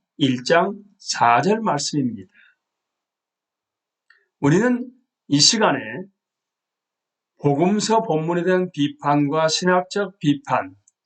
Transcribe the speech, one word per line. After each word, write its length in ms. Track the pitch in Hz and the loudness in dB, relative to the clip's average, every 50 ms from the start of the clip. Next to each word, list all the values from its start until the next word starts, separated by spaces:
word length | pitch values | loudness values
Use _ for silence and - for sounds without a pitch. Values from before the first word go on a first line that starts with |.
| _ _ _ - | _ _ _ -2
일 260 | 151 135 127 123 - | 0 0 0 -2 -2
장 480 | - 165 170 185 196 208 - - _ _ _ - | 0 0 2 2 0 -4 -8 -14 _ _ _ -12
사 400 | - - - 117 117 120 123 139 | -10 -4 0 2 4 4 2 2
절 180 | 185 214 233 | 0 0 -2
말씀입니다. 680 | 220 190 151 143 - - - 147 127 120 107 98 92 - _ _ _ _ _ _ _ _ _ _ _ _ _ _ _ _ _ _ _ _ _ _ _ _ _ _ _ _ _ _ _ _ _ _ _ _ _ _ _ _ _ _ | -2 -2 -4 -4 -4 -4 -4 -2 -2 -4 -4 -8 -14 -18 _ _ _ _ _ _ _ _ _ _ _ _ _ _ _ _ _ _ _ _ _ _ _ _ _ _ _ _ _ _ _ _ _ _ _ _ _ _ _ _ _ _
우리는 500 | - 139 156 190 233 247 247 240 254 - - _ _ _ _ _ _ | 0 2 4 4 4 2 0 -2 -4 -8 -16 _ _ _ _ _ _
이 140 | - 139 - | -2 2 4
시간에 400 | - - - 214 214 180 139 123 110 110 117 160 196 202 _ _ _ _ _ _ _ _ _ _ _ _ _ _ _ _ _ _ _ _ _ _ _ _ _ _ | 4 4 4 4 2 2 2 0 -4 -8 -10 -12 -12 -14 _ _ _ _ _ _ _ _ _ _ _ _ _ _ _ _ _ _ _ _ _ _ _ _ _ _
복음서 640 | - 147 139 139 170 190 208 214 - 208 220 226 226 | -2 -2 0 2 2 0 0 0 0 0 0 0 0
본문에 420 | - 160 156 160 160 175 175 170 | 0 -2 -4 -2 -2 -4 -2 -2
대한 260 | 185 185 185 185 180 - | 0 0 0 -2 -2 -4
비판과 760 | 147 143 147 147 - - 143 147 147 147 139 143 160 160 160 | -2 -2 -2 -4 -4 -2 0 0 2 2 0 0 0 0 0
신학적 720 | 156 - 180 180 180 180 185 - - 202 202 196 - _ | 0 0 2 2 2 2 2 -2 -4 -4 -4 -4 -6 _
비판, 560 | - 147 147 143 - - 135 113 98 92 92 - _ _ _ _ _ | 0 0 0 0 -2 -4 -4 -4 -4 -6 -12 -20 _ _ _ _ _